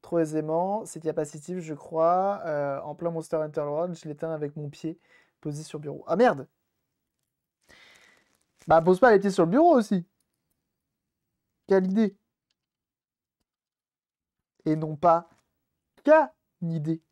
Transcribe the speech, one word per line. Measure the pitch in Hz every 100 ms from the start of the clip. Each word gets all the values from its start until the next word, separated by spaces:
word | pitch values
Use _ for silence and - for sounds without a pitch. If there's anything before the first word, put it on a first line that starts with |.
Trop | - 170
aisément, | 156 156 156 160 190 208 185
c'est | 160
capacité, | 156 165 151 156 147 185
je | 156
crois, | 147 - 160 165 180 196 202
euh, | 170 147 143 139
en | -
plein | 147 170
Monster | 165 156 160
Hunter | 151 151
World, | 147 147 180 165
je | 156
l'éteins | 147 165
avec | 160 147 151
mon | 147
pied | - 160 170 _ _ _ _
posé | 151 147
sur | 156 151
le |
bureau. | 147 143 -
Ah | 175
merde ! | 247 143 135 _ _ _ _ _ _ _ _ _ _ _ _ _ _ _ _ _ _ _ _ _ -
Bah | 160
pose | 160 185
pas | 254
les | 202
pieds | 202
sur | 190
le | 165
bureau | 233 339 277
aussi. | 214 190 170 _ _ _ _ _ _ _ _ _ _ _ _ _ _ _ -
Quelle | 190 185
idée. | 196 208 _ _ _ _ _ _ _ _ _ _ _ _ _ _ _ _ _ _ _ _ _ _ _ _ _
Et | 156 156
non | 156 151
pas | 175 170 175 _ _ _ _ _ _ _
quelle | - 311 294 _ _ _
idée. | 170 165 151 165 _